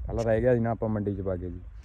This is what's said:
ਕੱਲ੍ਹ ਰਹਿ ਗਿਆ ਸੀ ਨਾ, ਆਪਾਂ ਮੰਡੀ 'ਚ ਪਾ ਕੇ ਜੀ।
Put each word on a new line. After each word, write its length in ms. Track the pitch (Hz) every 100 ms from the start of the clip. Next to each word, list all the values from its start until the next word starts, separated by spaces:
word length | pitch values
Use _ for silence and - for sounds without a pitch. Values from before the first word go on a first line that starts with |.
| -
ਕੱਲ੍ਹ 160 | 110
ਰਹਿ 180 | 113 113
ਗਿਆ 140 | 123
ਸੀ 60 | 123
ਨਾ, 100 | 113
ਆਪਾਂ 180 | 113 113
ਮੰਡੀ 260 | 107 104
'ਚ 60 | 98
ਪਾ 160 | 95 90
ਕੇ 140 | 90
ਜੀ। 100 | 87 - -